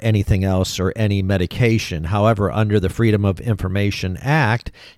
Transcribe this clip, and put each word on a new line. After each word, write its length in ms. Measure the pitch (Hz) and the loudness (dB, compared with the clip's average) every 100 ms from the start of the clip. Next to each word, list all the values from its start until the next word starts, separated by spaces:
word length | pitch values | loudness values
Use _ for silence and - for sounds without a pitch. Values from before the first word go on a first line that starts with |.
anything 400 | 113 107 - 101 | 2 0 2 0
else 380 | 95 92 92 - | 2 0 0 -2
or 120 | 92 - | -4 0
any 260 | 107 101 | 0 0
medication. 800 | 95 98 87 - 120 113 - 80 | 0 0 -2 0 2 2 -2 -6
However, 480 | 80 104 107 104 98 | -2 2 2 2 0
under 300 | 104 107 101 | 0 2 2
the 80 | 90 | 0
Freedom 360 | - 117 104 | 0 2 4
of 160 | 101 90 | 2 0
Information 760 | 120 104 92 98 101 - 92 92 | -2 -2 -2 -2 -2 -2 -6 -4
Act 520 | 131 156 113 117 - - - | 0 0 2 -2 -6 -16 -20